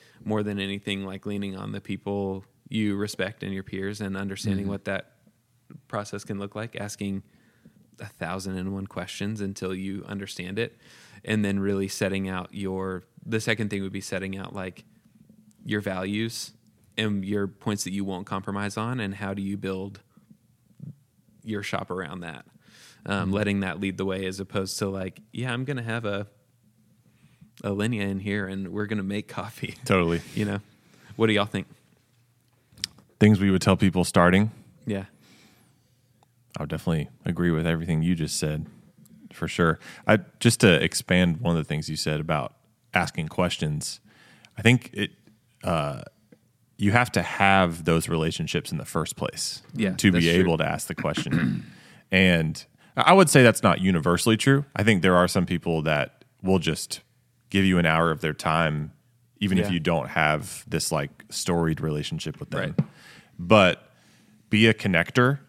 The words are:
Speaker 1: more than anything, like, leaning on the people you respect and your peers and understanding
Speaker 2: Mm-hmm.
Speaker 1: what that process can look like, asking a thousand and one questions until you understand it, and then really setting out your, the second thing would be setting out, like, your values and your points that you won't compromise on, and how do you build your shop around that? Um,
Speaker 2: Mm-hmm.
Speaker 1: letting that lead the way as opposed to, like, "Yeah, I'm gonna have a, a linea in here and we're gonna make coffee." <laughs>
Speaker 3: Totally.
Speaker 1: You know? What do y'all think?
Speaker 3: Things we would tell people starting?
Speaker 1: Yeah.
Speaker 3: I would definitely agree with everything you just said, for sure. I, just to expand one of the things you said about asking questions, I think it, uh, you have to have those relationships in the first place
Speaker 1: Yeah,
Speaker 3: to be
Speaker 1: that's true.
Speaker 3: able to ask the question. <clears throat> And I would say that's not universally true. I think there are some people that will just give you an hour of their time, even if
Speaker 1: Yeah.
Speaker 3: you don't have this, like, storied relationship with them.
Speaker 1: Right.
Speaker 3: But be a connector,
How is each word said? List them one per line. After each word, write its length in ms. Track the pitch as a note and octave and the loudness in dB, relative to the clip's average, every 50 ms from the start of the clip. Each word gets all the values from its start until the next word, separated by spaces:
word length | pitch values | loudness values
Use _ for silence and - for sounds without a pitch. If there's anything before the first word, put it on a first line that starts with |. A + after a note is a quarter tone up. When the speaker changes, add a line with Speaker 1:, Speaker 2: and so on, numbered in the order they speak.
| _ _ _ _ - | _ _ _ _ -6
Speaker 1:
more 200 | G#2+ G#2+ G#2+ G#2 | -4 -2 -2 -2
than 160 | G#2 G2+ G2+ | -4 -4 -6
anything, 460 | G2 G2 G2 G2+ - G#2 G2+ G2 G2 | -6 -6 -6 -8 -6 -6 -6 -6 -6
like, 180 | F#2+ F#2+ G2 - | -10 -12 -10 -8
leaning 300 | G#2 G2+ G2+ G2+ G2 F#2+ | -8 -6 -6 -6 -8 -8
on 160 | F#2+ G2+ G#2+ G#2 | -10 -10 -10 -10
the 80 | G2+ | -10
people 640 | - - G2 F#2+ - G2+ G2+ G2+ G2+ F#2+ F#2+ F#2+ - _ _ _ _ - | -8 -8 -10 -8 -6 -6 -4 -4 -4 -4 -6 -8 -10 _ _ _ _ -8
you 280 | - A2 G#2+ G#2 G2 | -4 -2 0 0 0
respect 460 | G2+ G#2 G#2 - - F#2 G2 G#2 - - | -2 -4 -6 -4 -6 -6 -6 -6 -8 -10
and 120 | G2+ G2 | -8 -8
your 80 | F#2+ F#2+ | -8 -10
peers 380 | - - F#2+ F#2+ G2 G#2 G2+ G#2+ | -10 -8 -8 -6 -8 -6 -8 -8
and 140 | F#2+ F#2+ | -8 -6
understanding 480 | F#2+ G2 G2 F#2+ F#2+ - A2 G2 F#2+ G2+ | -6 -8 -8 -8 -6 -4 -4 -2 -2 -2
Speaker 2:
Mm-hmm. 80 | G2 G2 | -4 -6
Speaker 1:
what 120 | G2 - | -6 -6
that 280 | G2+ G2 F#2+ - _ _ _ _ _ _ _ _ _ _ _ _ _ - - _ _ | -6 -6 -6 -8 _ _ _ _ _ _ _ _ _ _ _ _ _ -20 -20 _ _
process 360 | - G#2+ G#2 - - G2+ - | -8 -8 -8 -8 -10 -12 -8
can 140 | - G#2+ G2 | -8 -8 -8
look 140 | G2+ G2 - | -8 -10 -10
like, 180 | G#2+ A2 A2+ - | -10 -12 -10 -10
asking 460 | - G2+ G#2 - - G#2 G2 G2 F#2+ - _ _ _ _ _ _ _ _ - _ _ _ _ _ _ | -10 -10 -10 -8 -8 -6 -6 -6 -6 -8 _ _ _ _ _ _ _ _ -20 _ _ _ _ _ _
a 60 | G#2+ | -18
thousand 500 | G2+ - _ - D#2+ F2+ F#2+ F#2 G2 F#2+ F#2 | -18 -12 _ -8 -8 -8 -8 -8 -8 -6 -6
and 140 | F#2 F#2+ G2 | -6 -6 -6
one 120 | G2 G2 F#2+ | -8 -10 -10
questions 520 | - F2+ F2+ - - - G2+ G2+ A2 G#2+ | -10 -10 -10 -10 -8 -8 -6 -6 -6 -6
until 320 | G2+ G2 G2 - - F#2 F#2+ | -6 -8 -8 -8 -8 -8 -6
you 300 | F#2+ F#2+ G2 F#2+ G#2 - - | -6 -8 -8 -8 -10 -10 -10
understand 500 | G2+ G2 G2 F#2+ - - F2+ F2+ G2 G#2+ | -10 -10 -10 -12 -12 -12 -10 -8 -6 -6
it, 180 | A#2 A#2 - _ _ - - - - - - - _ | -6 -6 -8 _ _ -20 -20 -20 -20 -20 -20 -18 _
and 200 | - G#2+ A2 G#2 | -2 -2 0 0
then 160 | G2 G2 G2 | 0 0 0
really 260 | G2 G2+ G2+ G2 G2 F#2+ | 0 0 0 0 -2 -4
setting 400 | - - G#2+ F#2+ F#2+ G2 F#2+ F#2+ | -4 -4 -2 -2 -2 -4 -4 -6
out 240 | F#2+ F#2 F2 - - | -6 -8 -10 -10 -10
your, 520 | G#2 G2 F#2+ F#2+ F#2+ F#2+ F#2+ F#2 F2+ - _ _ - - | -8 -8 -6 -6 -6 -6 -6 -8 -10 -12 _ _ -20 -10
the 160 | - A2+ A2 | -6 -6 -4
second 280 | A2 - A2 A2 A2+ G#2 | -2 -2 -2 -2 -2 -4
thing 120 | G#2 G2 F#2+ | -4 -6 -6
would 100 | F#2+ G2 | -6 -8
be 80 | G2 | -10
setting 360 | F#2+ - - F#2 F#2+ F#2+ F#2+ | -10 -8 -8 -6 -6 -6 -8
out, 180 | F#2+ F#2+ F2 - | -10 -10 -12 -10
like, 300 | G2+ F#2 F#2+ F2+ - - _ _ _ _ _ _ _ - _ - _ _ - _ _ - | -10 -10 -10 -10 -14 -20 _ _ _ _ _ _ _ -20 _ -20 _ _ -20 _ _ -8
your 160 | - G#2 G#2 | -4 -4 -2
values 720 | G2 G2+ F#2+ F#2 F#2 F#2+ G2+ G#2 F2+ F2+ - - - - - _ _ _ _ _ _ _ _ - | -2 -4 -4 -4 -4 -4 -4 -4 -4 -4 -6 -10 -12 -14 -16 _ _ _ _ _ _ _ _ -2
and 260 | A2 G#2+ G#2 G2 F#2+ | -2 -2 -2 -2 -4
your 220 | F#2+ G#2 G#2 G2 | -2 -2 -2 -2
points 380 | F#2+ - _ - A2+ G#2 G2+ - | -4 -6 _ -4 -4 -4 -4 -4
that 80 | F#2 F#2+ | -6 -4
you 120 | G2+ G2 | -4 -4
won't 220 | G2 F#2+ F2+ G2+ | -4 -6 -8 -8
compromise 500 | - G#2 F#2+ G2 - G2 G2 G2+ G#2 G2+ | -8 -8 -8 -6 -6 -6 -6 -6 -6 -6
on, 220 | A2 G#2+ A#2 B2+ B2+ | -6 -6 -6 -6 -6
and 140 | A2 G2 G2 | -6 -6 -8
how 180 | G2 G#2 G2 G2 | -8 -8 -8 -6
do 60 | G2+ G2 | -6 -6
you 140 | G2 G2+ | -6 -6
build 440 | G2 G2 F#2+ F#2+ F#2+ F#2+ G2 G2 - _ _ _ _ _ _ - _ _ _ _ _ _ _ _ _ - - - - _ _ _ _ _ _ _ _ _ | -6 -6 -6 -6 -6 -8 -10 -12 -18 _ _ _ _ _ _ -20 _ _ _ _ _ _ _ _ _ -18 -18 -18 -18 _ _ _ _ _ _ _ _ _
your 200 | A2 G#2+ G2+ G#2 | -6 -6 -6 -6
shop 280 | - - - G2 - | -6 -6 -6 -6 -6
around 300 | F#2 F#2 F#2 D2 F2 F#2 | -8 -8 -8 -8 -10 -12
that? 240 | E2+ E2 D#2 B1 - _ _ _ _ _ - - - - - _ _ | -12 -12 -14 -16 -18 _ _ _ _ _ -20 -20 -20 -20 -20 _ _
Um, 220 | - G2 G2 F2+ G2 | -4 -2 -2 0 0
Speaker 2:
Mm-hmm. 40 | G2 | 0
Speaker 1:
letting 280 | G2+ G#2+ G2+ G2 G2 | 0 0 0 0 -2
that 200 | G2 F#2 E2 F2 | -2 -4 -6 -4
lead 160 | G2+ G2 F2+ | -6 -6 -4
the 80 | - F#2+ | -4 -4
way 220 | F#2+ F#2 F#2+ F#2+ | -4 -4 -4 -6
as 140 | F#2+ F#2+ F#2+ | -6 -6 -8
opposed 380 | G2 - - G#2 F#2+ F#2 - - | -10 -6 -6 -6 -4 -4 -6 -6
to, 80 | G#2+ G2 | -4 -4
like, 320 | F#2+ F#2+ F#2 F#2 - - - _ - | -4 -6 -8 -8 -10 -14 -20 _ -10
"Yeah, 200 | - B2 B2+ A#2 | -8 -6 -6 -6
I'm 100 | A#2+ C3 | -6 -6
gonna 180 | C3 C#3+ B2 A#2 | -6 -6 -6 -6
have 220 | A#2 A2+ A#2 A2+ | -6 -6 -4 -4
a, 220 | G#2 G2+ G2 G#2 G#2 _ _ _ _ _ _ _ _ _ _ _ _ _ _ _ _ _ _ _ _ _ _ - _ _ - - | -4 -4 -4 -6 -8 _ _ _ _ _ _ _ _ _ _ _ _ _ _ _ _ _ _ _ _ _ _ -20 _ _ -8 -6
a 60 | G2+ | -4
linea 320 | G2 G2+ G#2 A2+ B2 G#2+ G2+ | -2 -2 -2 -2 -2 -2 -2
in 120 | G2 G2 F#2+ | -4 -4 -4
here 260 | G2 G#2 G2 G#2 G2 | -4 -4 -4 -4 -4
and 220 | F#2+ F#2+ G2 G2 F2+ | -6 -6 -8 -8 -8
we're 160 | G2 G#2 G#2+ | -6 -6 -6
gonna 160 | G#2 A2 G#2 F#2+ | -4 -4 -4 -4
make 240 | F#2+ G2+ G#2+ G#2 | -4 -4 -6 -6
coffee." 500 | - - - - A2 - - - - G2+ - | -8 -10 -12 -12 -12 -12 -12 -12 -12 -12 -14
<laughs> 40 | - | 0
Speaker 3:
Totally. 340 | - G2 F#2 F2 E2 E2+ E2+ - - - | 2 4 4 4 4 2 0 -2 -6 -4
Speaker 1:
You 100 | - G#2+ | -4 -2
know? 160 | G#2 G2+ G#2 - - _ _ _ _ _ _ _ - - | -2 -4 -6 -8 -12 _ _ _ _ _ _ _ -18 -2
What 120 | - A2+ A2 | 0 2 4
do 40 | G#2+ | 4
y'all 140 | G2+ G2+ | 4 2
think? 200 | G#2 - G2+ F2+ - - _ _ _ _ _ _ _ _ _ _ _ _ _ _ _ _ _ _ _ _ - - - - _ _ _ _ _ | 2 0 -6 -8 -8 -16 _ _ _ _ _ _ _ _ _ _ _ _ _ _ _ _ _ _ _ _ -10 -10 -10 -10 _ _ _ _ _
Speaker 3:
Things 200 | G#2 G#2 G#2 F2+ | 6 6 6 6
we 100 | G2 G2 | 4 4
would 120 | F#2+ F#2 - | 2 4 4
tell 140 | G#2 F#2+ | 4 4
people 280 | F2+ - F#2+ E2+ F2+ F2 | 6 4 2 4 2 0
starting? 460 | - - G2 F2 F2 F2+ F#2+ G#2 A2 - - - - _ _ - | 4 6 6 8 8 8 6 4 2 -2 -8 -20 -20 _ _ -8
Speaker 1:
Yeah. 180 | - G#2 F#2+ G2 - _ _ _ _ - _ _ _ _ _ _ _ _ _ _ _ _ _ _ _ _ _ _ _ _ _ _ _ _ - | -6 -6 -6 -6 -10 _ _ _ _ -20 _ _ _ _ _ _ _ _ _ _ _ _ _ _ _ _ _ _ _ _ _ _ _ _ -10
Speaker 3:
I 40 | D2+ | -8
would 80 | D2 | -6
definitely 380 | D#2+ D2+ - F2+ E2 D#2 C#2+ - - _ _ | -8 -4 -2 0 0 0 -2 -4 -10 _ _
agree 260 | E2+ F2 E2 F2+ F2 | -6 -2 0 2 2
with 160 | E2 D#2 D#2+ | 2 2 2
everything 360 | E2 E2 D#2+ E2 D#2 E2 D#2+ D#2+ | 0 0 -2 0 -2 0 0 2
you 120 | F2 F2+ | 0 0
just 240 | E2 D#2+ D2+ - - | 0 -2 -4 -2 -2
said, 280 | - D2+ D2+ D2 D#2 - - - _ _ _ _ - _ - - - - - | -2 -2 -4 -4 -8 -10 -14 -20 _ _ _ _ -20 _ -20 -20 -20 -20 -10
for 140 | - E2 | -8 -8
sure. 320 | D#2 - - F2 E2 D#2+ - - - - - - | -6 0 2 2 2 2 0 -4 -16 -20 -4 4
I, 120 | - G#2+ G#2+ - - _ _ | 4 4 4 4 -4 _ _
just 200 | - A#2 A#2 - | 2 2 4 6
to 220 | - G2+ E2+ D2+ - | 6 6 6 6 2
expand 580 | E2 - - - - F#2 F2+ F#2 F2 E2 D#2+ | 0 -2 -6 -2 2 2 4 4 4 2 0
one 160 | E2+ F2 E2+ | -2 -2 -2
of 60 | E2 D2 | -2 -2
the 60 | - | -2
things 200 | D#2 D2+ D2+ - | -4 -6 -4 -6
you 80 | D2+ | -6
said 240 | D2 - D#2+ D2+ D2+ | -4 -4 -2 -2 -2
about 340 | D2+ D#2+ D#2+ D2+ B1 - - _ _ _ _ _ _ _ - | -2 -2 -2 -2 -2 -6 -10 _ _ _ _ _ _ _ -2
asking 340 | F#2 F2 D2+ - - D#2+ D#2 | -2 -2 0 -4 -6 -8 -6
questions, 720 | - - F2+ F2 - - E2+ D2+ D2+ D2 C#2 - - - _ _ _ _ - - - _ _ - _ - | -2 0 0 0 0 -2 -4 -4 -2 -4 -6 -8 -10 -12 _ _ _ _ -20 -20 -20 _ _ -20 _ 2
I 40 | - | 6
think 280 | A#2+ B2 A#2+ - - - | 6 6 6 2 -4 -6
it, 200 | G#2 G#2 - - _ _ - _ _ _ _ _ _ - | -4 -4 -4 -6 _ _ -20 _ _ _ _ _ _ -4
uh, 400 | F#2 F2 D#2+ D2 C#2+ C#2 - - - _ _ _ _ - _ _ _ _ _ _ _ _ | -2 0 0 0 -2 -6 -8 -12 -16 _ _ _ _ -20 _ _ _ _ _ _ _ _
you 160 | - G2+ G2+ G2 | -2 0 2 4
have 200 | A#2+ B2 - - | 4 2 2 0
to 100 | G2+ E2+ | -2 -2
have 600 | - - - G2 G2 G2 F#2+ F#2 F2 E2 E2 D#2+ | -2 -2 2 4 6 6 6 6 4 0 -2 0
those 240 | F2 E2 E2 D#2+ - | 2 2 2 2 0
relationships 640 | E2+ D#2+ D#2 D#2+ - - D#2+ D2+ - D#2+ C#2+ - - | -2 -2 -2 -2 -2 -4 -6 -4 -4 -4 -4 -4 -8
in 60 | D#2 | -8
the 60 | - | -8
first 300 | - - E2 D#2 - - | -4 -4 -4 -4 -4 -6
place 460 | - - - - - - - - - - - - | -6 -6 -8 -6 -6 -8 -8 -8 -12 -16 -14 -6
Speaker 1:
Yeah, 180 | B2 A2 F#2+ F#2 | -2 -2 -2 -2
Speaker 3:
to 140 | F#2+ - G2+ F2+ | 4 4 4 6
be 60 | F2 | 6
Speaker 1:
that's 40 | E2 E2 E2 | 4 4 4
true. 100 | F#2 F#2+ | 4 4
Speaker 3:
able 160 | E2+ E2 D#2 | 4 4 2
to 60 | D#2+ | 0
ask 220 | D#2+ D#2+ - - | -2 -2 -4 -6
the 80 | - E2 | -8 -8
question. 680 | - - D#2+ D#2+ - - C#2 D2 E2 D2+ A#1+ G1+ - - - | -4 -4 -2 -2 -2 -2 -2 0 0 0 0 -2 -4 -8 -12
<clears throat> 40 | - - - - - - _ _ - | -18 -20 -20 -20 -20 -20 _ _ 4
And 520 | F#2 F#2+ F#2 F2+ E2 D#2+ D#2 D#2+ - - _ _ _ _ _ _ | 6 6 6 6 4 2 0 -4 -6 -12 _ _ _ _ _ _
I 160 | - B2 D3+ F3+ | 2 6 8 8
would 180 | G3 F#3 C#3+ | 8 8 8
say 140 | - C#3+ B2+ | 8 10 10
that's 180 | A#2 G#2+ - - | 10 8 6 4
not 180 | G2+ D#2+ - | 4 4 4
universally 560 | F#2 F#2+ F#2 E2 C#2+ F2 F2 E2+ - A#2 A2+ | 4 2 2 4 4 4 2 4 4 2 2
true. 280 | A2 - C3+ C#3 C#3 C#3+ - _ | 4 4 4 4 2 2 -4 _
I 80 | - G#2 | 0 4
think 180 | A2 A2 F2+ D#2+ | 4 4 6 6
there 120 | F#2+ F2+ | 6 6
are 140 | F2 F2+ E2+ | 6 6 6
some 180 | - G2+ F2 | 4 2 2
people 360 | - F#2 E2 - E2+ E2 D#2+ D2+ | 2 0 -2 0 0 0 0 2
that 420 | D#2+ D#2 D2 C2 C2 - _ - _ _ _ - | 0 0 0 0 -2 -6 _ -20 _ _ _ 0
will 160 | F#2 F#2+ F#2 | 2 2 2
just 440 | D2+ D#2+ D2+ - - - - - - _ _ _ _ _ _ _ _ _ | 4 0 -2 -2 -4 -10 -10 -14 -14 _ _ _ _ _ _ _ _ _
give 140 | - G2 F#2+ | 0 2 4
you 140 | F#2+ F#2 F2+ | 4 4 4
an 80 | E2+ | 4
hour 240 | D#2+ D#2+ E2 E2+ E2+ | 4 4 4 4 2
of 100 | D#2+ D2 | 0 0
their 120 | - D#2 D2+ | -2 -4 -4
time, 580 | - - E2+ D#2 E2 E2 D#2+ D2+ D2+ D2 D2+ - _ _ _ _ _ _ _ _ _ | -2 -2 0 2 2 2 0 0 -2 -6 -8 -10 _ _ _ _ _ _ _ _ _
even 200 | G2+ G2 F#2+ F#2 | -2 0 2 2
if 80 | E2+ - | 0 0
Speaker 1:
Yeah. 60 | F2+ | -2
Speaker 3:
you 40 | E2+ | -2
don't 300 | D2+ F2+ E2+ D#2+ C2 - | 0 0 0 0 -2 -2
have 560 | - E2 D#2 D2+ D#2 D2+ - - - - - | -2 0 2 2 2 0 -2 -8 -14 -14 -10
this, 240 | - - D#2+ - - | -6 -4 -4 -2 -2
like, 320 | D#2+ D2+ C#2+ C#2+ - _ - - | -2 -2 -4 -4 -8 _ -18 -12
storied 500 | - - - - F2 E2+ E2 D#2+ D#2 C#2+ | -10 -6 -2 0 0 2 2 0 0 -2
relationship 600 | - D#2+ D2+ D2+ D2 - E2 D#2 - D#2 D2+ - | -2 -4 -4 -4 -4 -6 -8 -8 -8 -8 -10 -10
with 100 | - - | -12 -8
them. 240 | - - F#2+ - - | -6 -6 -6 -4 -2
Speaker 1:
Right. 100 | - - - - - - - - - - _ _ - | -2 -4 -4 -6 -18 -20 -20 -20 -20 -20 _ _ -12
Speaker 3:
But 540 | F2 F2 A2 G#2+ F#2+ F2+ E2+ - - _ _ _ _ _ _ _ _ _ _ _ _ _ | 2 6 8 8 8 6 4 2 -6 _ _ _ _ _ _ _ _ _ _ _ _ _
be 160 | - G#2 A2 | 2 6 6
a 80 | A2+ A2 | 6 6
connector, 640 | - - G#2 F2+ E2 E2 - - B2+ B2 B2+ C#3+ C#3+ - | 4 2 2 2 2 2 2 2 4 4 4 2 0 -6